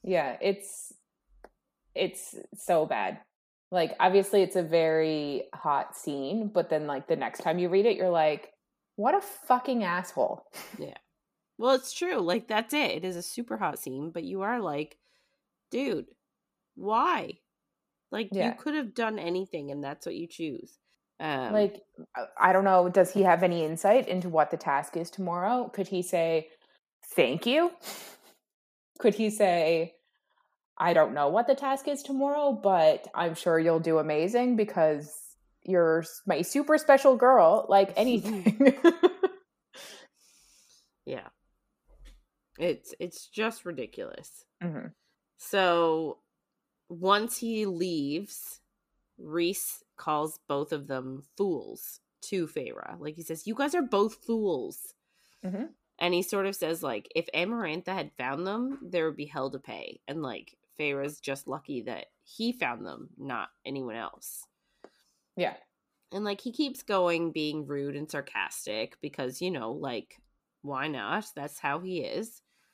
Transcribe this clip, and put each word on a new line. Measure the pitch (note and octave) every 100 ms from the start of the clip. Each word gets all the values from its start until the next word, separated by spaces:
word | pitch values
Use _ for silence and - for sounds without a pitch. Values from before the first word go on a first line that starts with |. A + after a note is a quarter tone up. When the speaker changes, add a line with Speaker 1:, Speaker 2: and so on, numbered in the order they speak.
Speaker 1:
Yeah, | - F3+ C#3 A#2+
it's, | - G3 - - - - _ _ _ _ - _ _ _ _
it's | - F#3 - - - - -
so | - E3+ D#3
bad. | A#2+ F#2+ - - _ _ _ _
Like, | F3+ F3+ -
obviously | F#3 G3 F#3+ G#3
it's | F#3 F#3+
a |
very | E3 E3 D#3+ D#3+ D#3+ D3+ D3 C#3 -
hot | - D#3 C#3 C3 -
scene, | - C#3 C3+ G#3+ G#3+
but | F3+ E3
then, | D#3 D3+
like, | C#3 -
the | D#3
next | B2 -
time | - E3+
you | F3+
read | F#3+ A3
it, | G#3
you're | F#3
like, | E3+ D#3 D3 - _ _ _ _ -
"What | G#3+
a | F#4+
fucking | - - - B3 B3 B3
asshole." | F#3+ F3 F#3 - B2+ - - - - -
Speaker 2:
Yeah. | - - _ _ _ _ _ -
Well, | A#3
it's | C4 -
true. | - F4 D4+
Like, | E3+ A#3 A#3
that's | G#3+ A#3
it. | D4 C#4
It | - F#3
is | F3
a |
super | F3 - A#3 G#3
hot | F3+ -
scene, | - C3 D#3
but | E3
you | F3 F#3+
are | G3 A#3+
like, | F#3+ D3 D3+ - _ _ _ _ _ _ _
"Dude, | A#3 C4+ F3 - _ _ _ _ _ _
why?" | - F#3+ A3 D#4+ D#4 - - _ _ _ _ _ _ _
Like, | G#3 A3
Speaker 1:
Yeah. | G3 A3
Speaker 2:
you | A#3
could | -
have | D4+ A#3+
done | G#3+ A3+ G#3+
anything, | E3+ F3+ F#3+ E3+ C#3+
and | C#3+
that's | C#3+ D3+
what | - -
you | E3+
choose. | - E3 B2+ - _ _ _ _ -
Um, | D#3 C#3 B2+
Speaker 1:
Like, | G#3+ G3+ G3+ - - -
I, | - A#2+ - F3+
I |
don't | F#3+
know. | G3 F#3 F3+
Does | F3+ F3+
he | G3+
have | F#3+ F3
any | F3+ E3+
insight | D#3 E3 G3 A#3+ A#3+
into | F#3 F3+
what | D#3+ D3+
the | D#3+
task | - C#3 D3 F3
is | E3+
tomorrow? | - F3+ F3 F#3+ B3+ A#3+
Could | - F#3
he | F#3
say, | F3 F3 E3 E3 D#3 _ _ _ _ _ -
"Thank | - B2+ D3 A#3
you"? | C#4+ F4 F4 - - - - _ _ _ _ _ _ _ -
Could | A#3
he | G#3 A3
say, | G#3+ G3+ F3 D#3+ E3 E3+ - _ _ _ _ _ _ _ -
"I | E3+
don't | E3+ D#3
know | C#3 C#3+
what | F#3+ A#3+
the |
task | C4+ C#4 C4+ C#4+
is | C#4+
tomorrow, | - C4+ C#4 C#4+ C#4+
but | A3+ G3 F#3 D#3 D3+ -
I'm | - E3+
sure | D#3+ - E3
you'll | E3 D#3+
do | E3 D#3+
amazing | D3 D3+ E3+ A#3+ B3 A#3
because | G#3 F#3 D#3 D3+ D3 - - - _ _
you're | - F#3 E3 D#3+
s-, | D#3+ - -
my | D3
super | F3 C#4 D4 D#4
special | D4+ C4+ C#4+ B3+
girl"? | B3+ C4 E3 G#3+ -
Like, | G3 G3
Speaker 2:
<laughs> | -
Speaker 1:
anything. | A#3+ A#3+ F#3 G#3+ F#3 - C4+ C4+
<laughs> | E4+ E4 D#4+ - F#4 - _ _ _ - - - - _ _ _ _ _ _ _ _ _
Speaker 2:
Yeah. | - B2+ - - _ _ _ _ _ - - - _ _ _ -
It's, | F3 - - -
it's | F3 - -
just | - A3 A3
ridiculous. | F3+ D3+ A2+ - F2+ - - - _ _
Speaker 1:
Mm-hmm. | F3 D3+ - - _ _ _ _
Speaker 2:
So, | - G3+ F#3 E3+ E3 D#3+ D#3 - _ _ _ _ _ _ -
once | F3 F#3 G3+ A3+ -
he | A3+ A3 G#3
leaves, | E3+ F#3 E3 C#3 D3+ G3+ - - - _ _ _ _ _ -
Rhys | D#3 D#3+ E3+ G3 - - _ -
calls | - D3+ D#3 - -
both | C#3+ D3+
of | D3+ C#3
them | C3 C3 C3 C#3 -
fools | G3 D3+ G#1+ A1 - - _ _
to | - F#3+ D#3+
Feyre. | - B2+ - - E3+
Like, | D3+ D#3
he |
says, | D#3+ D#3+ -
"You |
guys | A3 C#4+
are | F4
both | C4 G3+ G#3+ -
fools." | - A3+ G#3 D3 G2+ - - - _ _ _ _
Speaker 1:
Mm-hmm. | F#3 G3 D4+ - _ -
Speaker 2:
And | F3
he | F3+
sort | F#3+ G3+ G3
of | G3
says, | D#3 E3
like, | D#3+ A2 -
"If | - E3+
Amarantha | D#3 F3+ A#3 F#3 D#3 F#3
had | F#3+ D3+ -
found | B2+ C#3+ F#3
them, | G#3+ B3+ C4+
there | F3+ F3+ D#3+
would | D3
be | D3
hell | D3 C3+
to | C#3
pay." | - G#2 G1+ G1+ -
And, | D3+
like, | C#3+ G#2 - _ _ -
Feyre's | D3+ C#3 C#3 D3
just | - C3+ -
lucky | C#3 - C3
that | A#2 G2 - _
he | _ - A3+
found | A#3+ C#3+ A#2+ F#2
them, | C2 - -
not | C#3 A#2+ - _
anyone | - C#3 B2+ A2
else. | G#2 - - - - _ _ _ - _ _ _ _ -
Speaker 1:
Yeah. | F3 - _ _ _ _ _
Speaker 2:
And, | C#4+
like, | D#4 D4+
he | B3+
keeps | A3+ C#4+ B3+
going | - G3 F3 E3+ E3
being | D#3 D3+ D3+ C#3+
rude | C#3+ C#3
and | C#3+ D3+
sarcastic | D3 C#3 - F2 - - G#2+ A2 -
because, | D3 - C3 C3
you | F3+
know, | E3 A2+
like, | C#3 C#3 A#2 - _ _ _ _ _
why | C#3 C3+ D3+
not? | C#3 G#2 F3 G#3+ -
That's | D3 -
how | D3 D3
he | F#3 F3+
is. | - - A3+ - _ _ _